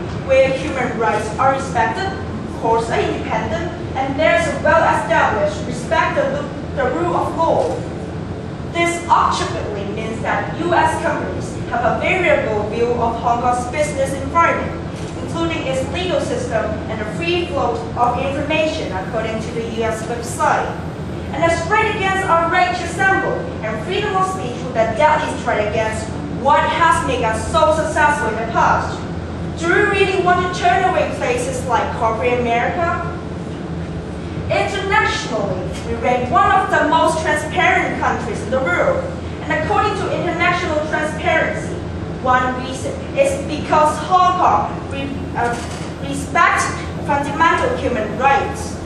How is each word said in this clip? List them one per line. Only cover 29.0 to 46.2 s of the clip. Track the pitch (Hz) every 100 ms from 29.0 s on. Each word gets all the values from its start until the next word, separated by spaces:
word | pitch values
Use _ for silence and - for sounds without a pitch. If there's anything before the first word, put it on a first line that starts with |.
| - - - - - -
Do | 339
we | 392 403 403
really | 381 381
want | 349 359 349
to | -
turn | 359 370 359
away | 320 277 -
places | 262 247 262 254 247
like | 220 202 -
corporate | 226 220 247 247
America? | 240 233 240 349 339 339 339 - - - - - 170 - - - - - - - -
Internationally, | 381 403 381 392 427 427 - - 220 196 190 170 - 233
we | 233
rank | 254 247 -
one | 392 392
of | 381 -
the | 320 302
most | 320 320 320
transparent | 320 302 - 359 339 359 - -
countries | 269 - - -
in | -
the | 262
world. | 294 320 - - - - - -
And | 294
according | 311 311 403 415 381
to | 359 330
international | 339 339 349 349 330 302 302
transparency, | 311 302 - - 320 - - - - - - - -
one | 254 254 254 247
reason | 262 254 277 - - 277
is | 277 269
because | - 294 - 311 302 302 -
Hong | 370 359 359
Kong | - - - - -
re-, | 277 277 - - 226
uh, | 240 233 - - - - -
respects | 277